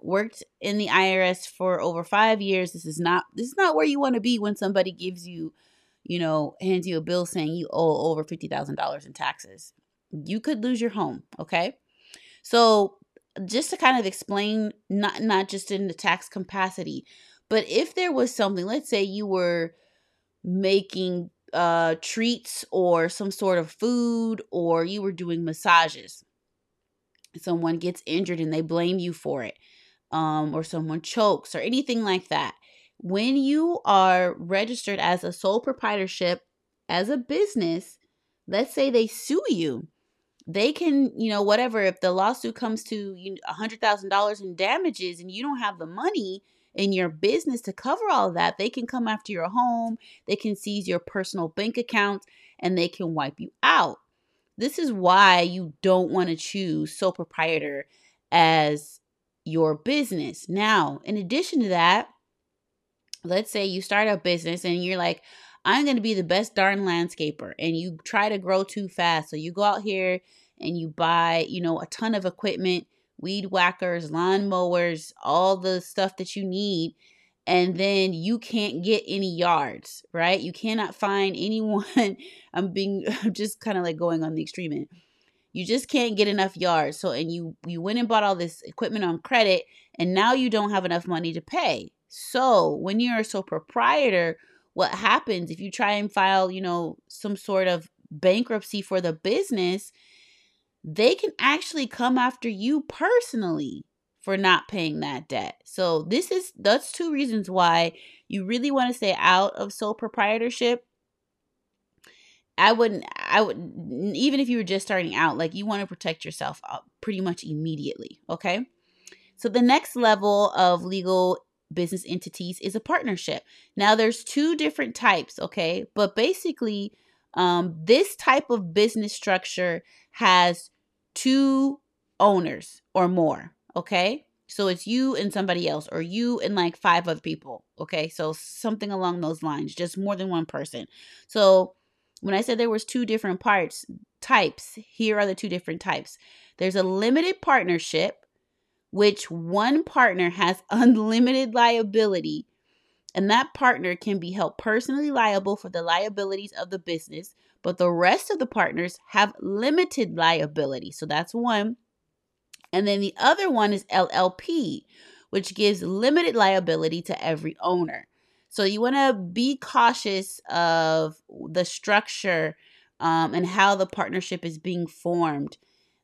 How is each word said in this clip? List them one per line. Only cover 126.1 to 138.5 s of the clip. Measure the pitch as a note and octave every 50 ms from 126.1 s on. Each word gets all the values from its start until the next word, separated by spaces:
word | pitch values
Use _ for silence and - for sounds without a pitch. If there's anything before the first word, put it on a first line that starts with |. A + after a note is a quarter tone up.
| -
basically, | A3 A#3+ E4+ F#4+ - - E4+ - - A#3+ A3 G#3 G3+ G3+ G#3 - _ _ _ _ _ _ _
um, | - E3+ F3+ F3+ F3 F3 F3 F3 E3 D#3+
this | D#3+ F#3+ A#3+ D4+ F#4+ - -
type | - - B3+ C4 D4 C#4+ -
of | A#3+ G#3+ F3+ E3
business | D#3+ G3+ G#3+ A3+ - A3+ G#3 G#3+
structure | - - - G#3 F#3 F#3 - - - F#3 F3+ F3 E3 E3+ - _ _ _ _ _
has | - - A#3 F#3+ F#3 F3+ F3 F3 F3 - - - _ _ _ _ _ _ _ _ -
two | - - C4 C4 C4+ C#4 C4+ C4+ C4+ C#4 C4+ C#4 - _ _ _ _ _ _ _ -
owners | G3 G#3 G3 F3+ E3 D3 C3 - - - - - _ _ -
or | F#3 F3+ F3
more, | F#3 F3+ D#3+ D3+ - - - E3+ - _ _ _ -
okay? | F3 F3 - G#3 F3 F3+ G#3 C4 D4+ - _ _ _ _
So | - - - G3+ F#3+
it's | F3+ F3 -
you | G3+ A#3 B3+ C4 C4+ B3+
and | D3+ G3 G3
somebody | - G3+ G3 F#3+ F3 F3 F3 D#3
else, | D3+ D3+ D3+ -
or | - E3
you | E3 E3+ F#3+ A3+ A#3+ A#3+ A#3+ -
and, | - F#3 G#3
like, | F#3+ F3 E3+ E3
five | - - F3+ E3+ F3 F3 F3
other | D#3+ -
people, | - E3+ D#3 D3 - C#3 A#2 - _ _ _ -
okay? | D#3 - F#3 D#3 D#3 E3
So | - - D#3+ D#3
something | D#3+ - - -